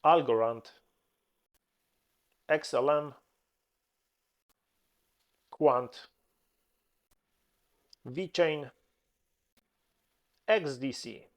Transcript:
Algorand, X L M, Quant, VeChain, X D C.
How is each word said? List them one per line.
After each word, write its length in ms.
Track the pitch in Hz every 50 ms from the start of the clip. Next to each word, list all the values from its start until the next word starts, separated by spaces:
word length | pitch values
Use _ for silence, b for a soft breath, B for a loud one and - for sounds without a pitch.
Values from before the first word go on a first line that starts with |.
Algorand, 800 | - 147 170 170 147 127 117 110 113 117 117 117 - - - _ _ _ _ _ _ _ _ _ _ _ _ _ _ _ _ _ _ _ _ _ _ _ _ _ _ _ _ _ _ _ _ _ _
X 260 | - 156 151 151 - -
L 160 | 123 127 143
M, 240 | 151 147 147 143 131 - _ _ _ _ _ _ _ _ _ _ _ _ _ _ _ _ _ _ _ _ _ _ _ _ _ _ _ _ _ _ _ _ _ _ _ _ _ _ _ _ _ _ _ _ _ _
Quant, 600 | - - 156 147 127 127 127 120 - - - - _ _ _ _ _ _ _ _ _ _ _ _ _ _ _ _ _ _ _ _ _ _ _ _ _ _ _ _ _ _ _ _ _ _ _ _ - _ _
VeChain, 640 | 127 123 175 190 175 - - 170 165 156 147 143 123 _ _ _ _ _ _ _ _ _ _ _ _ _ _ _ _ _ _ _ _ _ _ _ _ _ _ _ _ _ _ _ _ _ _ _
X 320 | - 220 220 170 147 135 123
D 140 | 131 135 120
C. 160 | - - 120 107 - - _ _